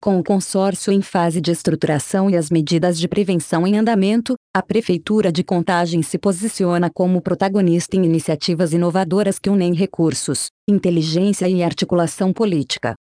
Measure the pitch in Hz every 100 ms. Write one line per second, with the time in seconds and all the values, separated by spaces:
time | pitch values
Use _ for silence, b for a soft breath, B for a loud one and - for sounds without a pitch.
0 | - 190 165 202 - 196 196 190 - 196
1 | 196 190 170 165 156 170 - 160 - 151
2 | - 196 190 175 151 165 151 165 180 165
3 | 170 - 196 180 - 170 180 208 226 226
4 | 190 226 226 208 _ 190 - 202 226 175
5 | - 214 202 165 185 180 165 180 175 170
6 | 160 175 202 180 220 - 185 175 175 -
7 | 180 180 165 180 196 196 180 170 - 190
8 | 175 165 156 151 - 165 175 165 175 175
9 | 190 185 208 190 - 202 175 175 190 -
10 | 165 156 - 135 - _ - 202 185 170
11 | 160 160 196 196 180 185 170 160 175 175
12 | 170 - 190 185 226 170 135 - 123 113